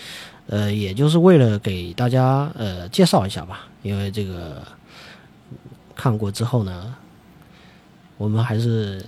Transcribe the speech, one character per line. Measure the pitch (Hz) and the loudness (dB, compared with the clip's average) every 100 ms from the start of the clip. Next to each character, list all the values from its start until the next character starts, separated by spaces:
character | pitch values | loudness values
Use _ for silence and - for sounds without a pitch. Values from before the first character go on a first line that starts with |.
| - - - - - | -18 -16 -18 -20 -6
呃， | 104 104 | -2 -2
也 | 107 95 | -2 -2
就 | 101 151 | 0 2
是 | 165 | 6
为 | 185 165 | 8 8
了 | 117 104 | 6 2
给 | 104 92 87 | -2 -4 -6
大 | - 123 | -2 0
家， | 127 127 135 147 - | 2 2 2 -2 -6
呃， | 104 90 87 | -8 -8 -2
介 | - 175 | 2 4
绍 | 170 98 | 4 2
一 | |
下 | 87 | -4
吧， | 82 - - - | -10 -14 -18 -10
因 | 101 101 | -6 -4
为 | 98 | -4
这 | 104 | -4
个 | 95 90 87 - - - - - - - - - - - - - - - | -6 -8 -12 -14 -16 -20 -20 -20 -20 -20 -20 -20 -20 -20 -20 -20 -20 -4
看 | 131 107 | -2 0
过 | 101 | -2
之 | 101 | -4
后 | 117 123 | -2 -2
呢， | 95 87 107 131 - - - - - - - - _ - - - | -2 -8 -14 -16 -20 -20 -20 -20 -20 -20 -20 -20 _ -20 -20 -6
我 | 104 | -2
们 | 110 | 0
还 | 120 110 | 0 0
是 | 117 113 104 95 | 0 -2 -4 -8